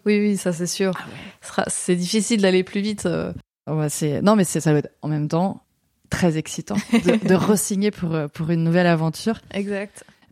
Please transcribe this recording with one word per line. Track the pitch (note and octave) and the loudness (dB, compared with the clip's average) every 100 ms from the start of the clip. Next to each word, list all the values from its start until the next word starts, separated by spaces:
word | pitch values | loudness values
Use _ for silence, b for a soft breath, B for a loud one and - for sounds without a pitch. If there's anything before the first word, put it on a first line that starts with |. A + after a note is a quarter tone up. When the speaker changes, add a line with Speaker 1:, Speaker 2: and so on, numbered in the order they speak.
Speaker 1:
oui, | G#3+ G#3 | 0 2
oui, | G#3 | 2
oui, | G3 | 0
ça | F#3 | -2
c'est | E3 F3 | -2 -4
sûr. | - F#3+ | -2 -2
Speaker 2:
Ah | F3 B | -2 B
ouais. | B B B | B B B
Speaker 1:
Ce | - | -8
sera, | - - | -4 -4
c'est | - - F3+ | -2 0 0
difficile | F3+ A3 G3 A3+ | 0 0 2 2
d'aller | F#3+ F#3 | 4 4
plus | F#3 G3+ | 2 -2
vite, | G#3 G#3 F3+ | -4 -2 -2
euh. | D#3+ F3+ E3+ - _ - | -2 -4 -8 -16 _ -6
Speaker 2:
Ouais, | D#3 D3+ | -2 -2
c'est, | - D3+ C#3+ | -2 -2 2
non, | G3 G#3+ | 4 4
mais | |
c'est, | F3 D#3+ | 2 0
ça | D#3 | 2
va | D3+ | 2
être | - _ | 0 _
en | D3+ | -4
même | D3+ D3 | -2 -2
temps | E3 G3 - _ _ _ _ - | -2 -2 -6 _ _ _ _ -8
très | - F3 D#3 | 0 2 0
excitant | - - - G3+ - | -4 -8 -6 -4 0
de, | A#3 F3 A3+ E3+ | 2 4 2 4
de | |
Speaker 1:
<laughs> | |
Speaker 2:
re-signer | F#3 - G#3 - G3 G#3 | 2 4 2 0 -2 -2
pour, | - E3+ | -2 -4
euh, | D#3+ D3 | -2 -4
pour | - D#3+ | -4 -2
une | E3 | 0
nouvelle | E3 F3 F3 | 2 4 4
aventure. | E3 D#3+ - A3 A3 - | 4 0 -2 -4 -4 -6
Speaker 1:
Exact. | G3 G3+ G3 G#3 - b b b | -8 -6 -6 -8 -14 b b b